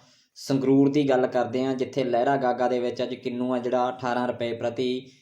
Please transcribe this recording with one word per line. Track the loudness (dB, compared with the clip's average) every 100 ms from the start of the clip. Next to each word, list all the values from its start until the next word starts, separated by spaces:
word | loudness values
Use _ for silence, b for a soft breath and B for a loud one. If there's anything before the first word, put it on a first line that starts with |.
| B B B
ਸੰਗਰੂਰ | -12 -2 0 4 4 6
ਦੀ | 4 2
ਗੱਲ | 2 2
ਕਰਦੇ | 0 -2 -2
ਹਾਂ, | -2
ਜਿੱਥੇ | -2 -4 -2
ਲਹਿਰਾ | 0 0 2 2
ਗਾਗਾ | 0 0 0
ਦੇ | 0
ਵਿੱਚ | -2 -2
ਅੱਜ | -4
ਕਿੰਨੂ | -6 -6 -4 -2
ਆ | -2
ਜਿਹੜਾ | 0 0 0
ਅਠਾਰਾਂ | -2 -2 0 0
ਰੁਪਏ | -2 -4
ਪ੍ਰਤੀ | -4 -4 -2 -2 -2 -6 B